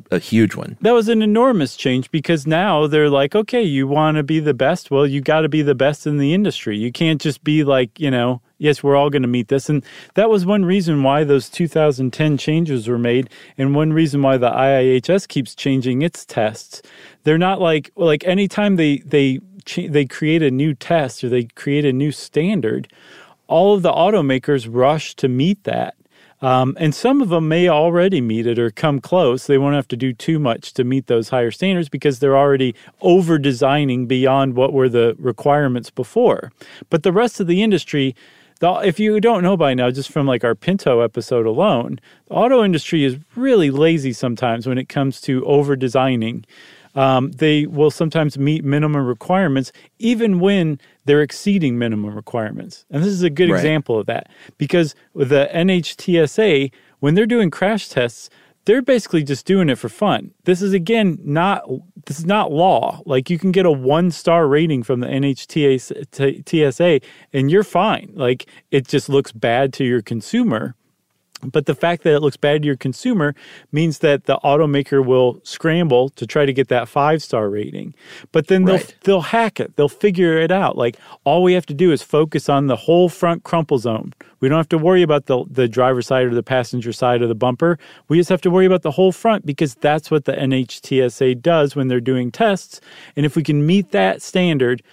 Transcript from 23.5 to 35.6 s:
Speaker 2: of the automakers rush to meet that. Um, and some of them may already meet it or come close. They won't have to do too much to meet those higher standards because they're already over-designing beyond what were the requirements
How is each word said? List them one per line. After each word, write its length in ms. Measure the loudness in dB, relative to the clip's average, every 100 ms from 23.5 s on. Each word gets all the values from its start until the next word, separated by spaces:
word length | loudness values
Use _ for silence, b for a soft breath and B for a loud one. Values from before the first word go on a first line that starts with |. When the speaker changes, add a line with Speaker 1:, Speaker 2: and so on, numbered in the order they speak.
| 2 4
Speaker 2:
of 100 | 4
the 80 | 2
automakers 760 | 2 2 2 0 -2 0 -2 -2
rush 460 | 0 2 0 -6 -4
to 140 | -2
meet 340 | 0 0 -2
that. 320 | -4 -4 -6 -10 _ b b b
Um, 360 | 0 2 0 0
and 160 | -2 0
some 260 | 0 2
of 60 | 2
them 220 | 0 0
may 180 | 2 2
already 540 | 4 2 2 2 0
meet 260 | -2 -2 -2
it 100 | 0
or 140 | -2
come 300 | 0 -2 -2
close. 440 | 0 2 2 0 2
They 100 | 2
won't 180 | 2 -2
have 140 | -4
to 80 | -6
do 160 | -6
too 260 | -6 -4 -2
much 340 | -2 -4 -6 -4
to 100 | -2
meet 220 | -2 0
those 200 | -2 0
higher 240 | -2 -2
standards 380 | -2 -2 -2 -4
because 300 | -2 -2 0
they're 180 | 2 4
already 380 | 4 2 0 B B B
over-designing 1080 | 2 4 4 2 0 0 0 2 0 -2 -2
beyond 480 | 0 2 2 0 0
what 160 | 0
were 160 | 2 2
the 300 | 2 2 0
requirements 680 | -6 -2 0 2